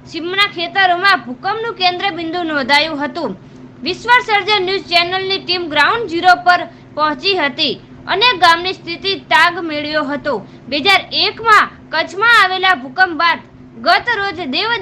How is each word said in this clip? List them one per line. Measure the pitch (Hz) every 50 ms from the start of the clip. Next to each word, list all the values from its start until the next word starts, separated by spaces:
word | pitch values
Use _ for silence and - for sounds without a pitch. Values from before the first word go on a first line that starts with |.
| -
સીમના | - - 330 311 349 370 392 403 403 -
ખેતરોમાં | 349 339 339 339 392 392 370 349 349 370 403 381 302 -
ભૂકંપનું | 240 254 - - 370 415 440 453 466 370
કેન્દ્ર | 370 370 359 359 349 392 403
બિંદુ | 330 339 339 330 320 359 349
નોંધાયું | 320 311 285 269 233 285 294 302 320 320 277 285
હતું. | 294 262 339 311 226 185 - - - - - - - - - -
વિશ્વ | 294 370 - - 466 494 494 -
સર્જન | - 427 403 370 381 427 392 359
ન્યૂઝ | 359 392 392
ચેનલની | - - 349 339 349 349 370 381 381 381 392 381
ટીમ | - 302 349 370 349 320
ગ્રાઉન્ડ | 294 294 285 320 415 466 480 359
ઝીરો | 320 339 339 359 359
પર | 359 - 359 359 339 330 - - - - - -
પહોંચી | 294 302 311 302 262 285 381 392
હતી | 370 302 285 269 294 311 269 190 - - - - - -
અને | - 320 381 453 - 403 349
ગામની | 370 339 339 339 349 370 381
સ્થિતિ | - - 330 339 339 - 392 392
તાગ | 285 254 - 339 311 320 349 339 359
મેળવ્યો | 339 330 302 294 302 294 311 311 294
હતો. | 262 294 277 - 302 269 208 196 - - - - -
બે | 254
હજાર | 302 269 392 392 359 - - -
એકમાં | 302 339 403 427 - 440 466 427 392 285 208 - - - -
કચ્છમાં | 285 311 330 - 330 370 427 466 466 453 392
આવેલા | 370 381 381 370 381 370
ભૂકંપ | 262 247 269 262 349 381 359 330
બાદ | 285 330 339 320 240 - - - - - - - -
ગત | 226 302 349 415 - 480 466
રોજ | 415 392 392 392 320 359 262
દેવ | 254 330 392 453 480 453